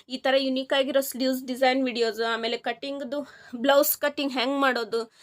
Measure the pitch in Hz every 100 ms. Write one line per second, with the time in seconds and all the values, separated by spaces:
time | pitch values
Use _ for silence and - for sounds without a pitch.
0 | - 254 269 269 269 262 262 277 269 269
1 | 269 247 262 262 262 247 254 262 262 233
2 | 226 220 226 226 226 233 247 233 277 277
3 | 254 285 262 - - 240 269 277 294 -
4 | 294 294 277 247 240 277 269 240 220 226
5 | 233 _